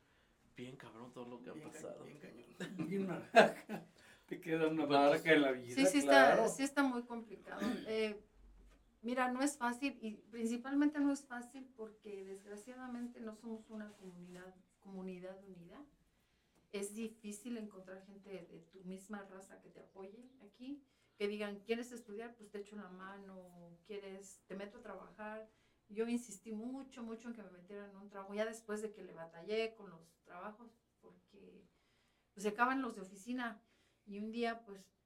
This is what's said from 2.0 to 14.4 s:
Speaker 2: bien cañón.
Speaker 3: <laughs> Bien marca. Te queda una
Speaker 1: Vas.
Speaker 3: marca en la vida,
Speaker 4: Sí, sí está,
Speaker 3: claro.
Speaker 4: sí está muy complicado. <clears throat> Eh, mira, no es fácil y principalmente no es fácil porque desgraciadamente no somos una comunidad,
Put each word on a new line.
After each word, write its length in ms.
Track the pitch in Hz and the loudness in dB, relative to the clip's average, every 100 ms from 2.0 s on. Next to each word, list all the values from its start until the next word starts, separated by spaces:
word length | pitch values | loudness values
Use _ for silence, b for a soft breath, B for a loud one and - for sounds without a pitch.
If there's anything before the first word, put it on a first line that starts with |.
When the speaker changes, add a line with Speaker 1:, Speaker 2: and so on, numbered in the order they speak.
| - | -12
Speaker 2:
bien 140 | 143 | -14
cañón. 260 | - - - - | -16 -16 -14 -8
Speaker 3:
<laughs> 280 | 180 180 160 | -6 -2 0
Bien 180 | 196 190 | 0 0
marca. 800 | 160 - 233 196 - - 190 - - B B - | -2 6 10 10 8 -8 -10 -10 -20 B B -10
Te 120 | - | -8
queda 280 | 165 160 160 | 0 4 4
una 180 | 160 143 | 4 6
Speaker 1:
Vas. 260 | 143 143 | 8 8
Speaker 3:
marca 220 | 160 160 | 8 8
en 80 | 151 | 8
la 100 | 139 | 8
vida, 240 | 127 120 262 | 2 0 6
Speaker 4:
Sí, 100 | 277 | 6
sí 120 | 277 | 8
está, 340 | 277 277 - 196 | 10 12 12 10
Speaker 3:
claro. 140 | 226 | 6
Speaker 4:
sí 140 | - | 2
está 200 | 277 285 | 0 4
muy 200 | 269 240 | 4 2
complicado. 580 | 240 233 220 190 - 202 | -4 -8 -10 -14 -10 -2
<clears throat> 260 | 226 208 220 | 0 0 0
Eh, 320 | 220 214 202 - - - - - - _ _ | 2 0 -2 -12 -20 -20 -20 -20 -20 _ _
mira, 300 | 226 254 254 | -2 2 2
no 100 | 247 | 2
es 160 | 285 - | 2 2
fácil 400 | 240 240 277 233 | 0 2 -2 -2
y 120 | 220 208 - | -8 -8 -10
principalmente 680 | 233 226 240 262 277 294 294 | -2 0 0 2 6 6 6
no 120 | 285 | 4
es 140 | 277 - | 2 -2
fácil 420 | 240 240 269 254 - | -10 -10 -12 -14 -12
porque 480 | 214 208 208 196 | -12 -12 -10 -10
desgraciadamente 960 | 190 196 202 208 254 254 254 240 240 247 | -8 -12 -10 -12 -12 -12 -8 -6 -6 -8
no 160 | 220 214 | -10 -10
somos 340 | 233 220 - | -8 -10 -10
una 220 | 214 208 | -10 -10
comunidad, 640 | 202 185 175 180 180 | -12 -16 -14 -14 -14